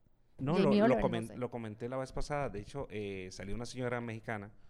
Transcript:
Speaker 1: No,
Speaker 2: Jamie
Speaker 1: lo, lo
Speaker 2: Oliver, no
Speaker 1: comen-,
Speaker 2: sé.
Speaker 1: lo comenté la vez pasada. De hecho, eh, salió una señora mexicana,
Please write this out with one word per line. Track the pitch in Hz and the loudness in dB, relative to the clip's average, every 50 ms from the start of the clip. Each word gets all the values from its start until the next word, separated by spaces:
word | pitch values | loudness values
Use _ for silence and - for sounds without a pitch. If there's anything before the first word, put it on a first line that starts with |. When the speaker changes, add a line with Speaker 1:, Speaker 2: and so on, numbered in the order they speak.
| _ _ _ _ _ _ _ | _ _ _ _ _ _ _
Speaker 1:
No, | - 135 143 170 | -4 0 2 4
Speaker 2:
Jamie | 185 185 - - 202 | 6 6 8 8 8
Speaker 1:
lo, | 208 | 8
lo | 127 127 | 8 6
Speaker 2:
Oliver, | 220 - | 6 4
no | 123 | 2
Speaker 1:
comen-, | 117 113 113 110 | 0 0 -2 -4
Speaker 2:
sé. | 101 | -6
Speaker 1:
lo | 120 123 117 | -6 -6 -4
comenté | 127 120 113 107 104 110 120 120 | -4 -4 -6 -6 -6 -6 -6 -6
la | 131 | -4
vez | 131 131 - | -4 -4 -4
pasada. | - 139 - - 147 143 139 117 | -2 -4 -2 -2 -2 -2 -2 -2
De | 95 104 | -4 -6
hecho, | 104 - - 143 131 - | -8 -8 -8 -8 -8 -6
eh, | - 107 104 101 98 95 92 92 | -6 -6 -4 -4 -4 -6 -8 -8
salió | - - 95 101 104 | -10 -8 -6 -4 -4
una | 117 120 | -4 -4
señora | - 120 127 127 120 123 120 | -6 -4 -4 -2 -2 -2 -2
mexicana, | 120 117 110 113 - 117 113 98 98 110 - - - | -4 -4 -6 -6 -6 -6 -6 -6 -6 -10 -14 -18 -20